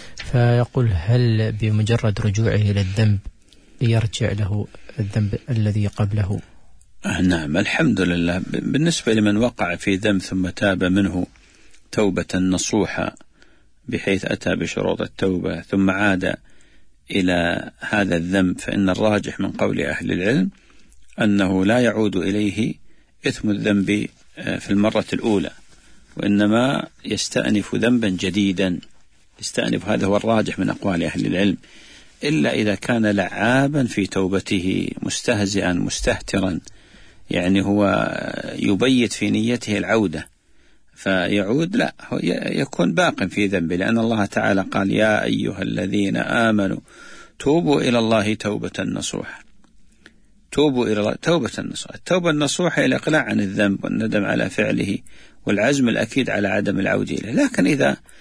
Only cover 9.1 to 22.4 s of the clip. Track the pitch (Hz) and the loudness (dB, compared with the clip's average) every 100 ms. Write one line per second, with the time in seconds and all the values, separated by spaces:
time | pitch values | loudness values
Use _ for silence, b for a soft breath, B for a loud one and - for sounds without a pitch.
9.1 | 110 104 104 120 - 90 87 - 95 107 | 2 2 2 0 0 -4 -4 0 0 2
10.1 | 98 - 92 92 - 104 90 90 98 98 | 0 0 -2 -4 0 0 2 2 2 2
11.1 | 92 - - b b b b - - 101 | 0 -4 -8 b b b b -8 0 0
12.1 | 90 85 92 92 92 - 107 95 - - | 0 -2 0 2 0 0 0 0 -2 -6
13.1 | - - b b b b b - 107 - | -8 -16 b b b b b -8 -4 0
14.1 | 95 - - - - 85 - 95 87 - | 0 0 -4 -2 -2 -2 -2 -2 -2 -4
15.1 | - 95 90 90 85 - 98 95 95 104 | -2 0 0 -2 -6 -2 2 2 2 2
16.1 | 95 87 - - b b b b b - | 2 0 -4 -10 b b b b b -6
17.1 | 101 92 87 85 - - - - 107 95 | 0 2 2 0 -2 -6 -10 -4 0 2
18.1 | 85 85 98 92 90 - 104 95 92 107 | 0 0 2 2 0 -4 0 2 2 2
19.1 | 104 101 - 98 - 101 101 69 - 95 | 2 -2 -6 -6 -2 -2 -2 -4 -4 -4
20.1 | 87 95 147 196 - b b b b - | -2 0 2 0 -4 b b b b -14
21.1 | - 107 101 95 95 95 123 120 107 107 | -2 0 2 2 2 2 2 2 2 0
22.1 | 95 92 104 | 0 0 0